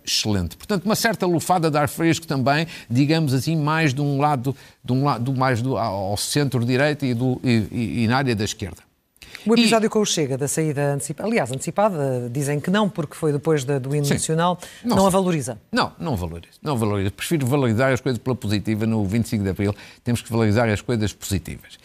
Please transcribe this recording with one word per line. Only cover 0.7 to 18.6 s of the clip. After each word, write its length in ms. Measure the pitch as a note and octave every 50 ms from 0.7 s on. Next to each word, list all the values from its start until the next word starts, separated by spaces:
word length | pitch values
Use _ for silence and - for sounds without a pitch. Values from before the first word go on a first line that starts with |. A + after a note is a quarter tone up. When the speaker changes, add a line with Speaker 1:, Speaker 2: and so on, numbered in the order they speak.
| G#3 F3 -
Speaker 1:
uma 100 | G#3+ G#3
certa 300 | - - A3+ G3+ - F#3+
lufada 440 | F3+ E3+ D3 - - F3+ F#3 D#3+ D#3+
de 80 | C#3+ D3+
ar 120 | D3+ -
fresco 360 | - - E3 E3 D#3 D#3+ -
também, 400 | - - C3+ A#2+ C#3 C#3+ D3+ E3 D#3+ - - - -
digamos 440 | A#2 C3 C#3+ C#3 D#3+ E3 D#3+ C3+ C3
assim, 240 | C3+ - D#3 E3 D#3+
mais 360 | C#3+ D3+ D#3 D#3+ D#3+ C#3+ B2
de 60 | C#3+
um 180 | D3 C#3+ C#3+ C3+
lado, 380 | C#3+ D3+ D3 B2+ A#2 C#3 C3 - - - - _
de 120 | - - B2
um 100 | C3 C#3
lado, 320 | C#3+ B2+ A2 A#2+ C3+ C3+
mais 260 | B2+ C3 C3 B2+ A2
do, 160 | B2 C3 B2+ F#2+
ao 380 | A2+ A2 F#2+ G2+ F#2+ F#2+ G#2
centro-direita 920 | - - - - D3 D3 C3 - A#2+ A#2 A#2+ B2+ B2 C#3+ D3+ D3 - C#3
e, 80 | B2+ B2
do, 280 | A#2 B2+ B2+ B2+ - -
e, 240 | B2+ A#2 A2+ G2+ -
e, 340 | - A#2+ A#2 F2+ D2 A#2+ A2+
e 40 | G#2+
na 120 | B2 C3+
área 140 | C#3 B2 A#2
da 120 | G2+ G#2+
esquerda. 420 | F#2+ - - G#2 E2 - - - _ _ _ _ _ _ _ - - - - -
Speaker 2:
O 100 | G#3 A#3
Speaker 1:
E 60 | A#3
Speaker 2:
episódio 280 | A#3 G#3+ A#3 A3+ G#3 G#3+
com 100 | - A3
o 60 | G#3
Chega, 320 | - - F3 D3+ B2 C3+ B2+
da 100 | C#3+ C3+
saída 480 | - E3 D#3+ D#3 C#3 C#3 C#3+ C#3+ C#3+
antecipada, 340 | C#3 - - D3+ - - G#3+
aliás, 200 | A#3+ G#3 C#3+ A2
antecipada, 800 | C3 C3 - F3 - - G#3 A3 F#3 D3+ C#3 C3+ B2+ B2 A#2+ A#2+
dizem 300 | A#2 D3 C3+ C#3 D3 D3
que 100 | C#3 F3+
não, 200 | F#3 G#3+ A3 F3+
porque 260 | - F3 D3+ - -
foi 160 | - E3 D3+
depois 320 | C#3+ C#3+ - E3 D#3+ D3 B2+
da, 160 | C3+ C#3+ C3+
do 160 | B2 C3+ D3+
hino 80 | D3 C#3+
Speaker 1:
Sim. 120 | C#3+ C#3
Speaker 2:
nacional, 440 | - - - D#3+ D#3+ E3+ F3+ F3+ - - - - - -
Speaker 1:
Não 140 | A#3+ A#3 F#3+
Speaker 2:
não 100 | G3 F#3+
a 20 |
Speaker 1:
sei. 20 |
Speaker 2:
valoriza? 500 | F3 G3 F#3 F#3 E3+ D3+ A#2+ B2+ A2+ - - _
Speaker 1:
Não, 220 | - C4 A#3+ - - -
não 200 | E3+ E3 B2 E2+
valorizo. 420 | F2+ D#2+ E2+ E2+ - - - _
Não 140 | - - -
valorizo. 360 | A2+ A2+ G#2 G#2 G2+ F#2+ G2+
Prefiro 360 | - - - - F3 D#3 C3+ A#2
valorizar 460 | D3 D3 C3 A#2 G#2+ A2 C3+ C3+ C3
as 80 | -
coisas 200 | - C#3+ B2 A2
pela 140 | - C3 B2
positiva. 500 | - - G2+ G#2 G2+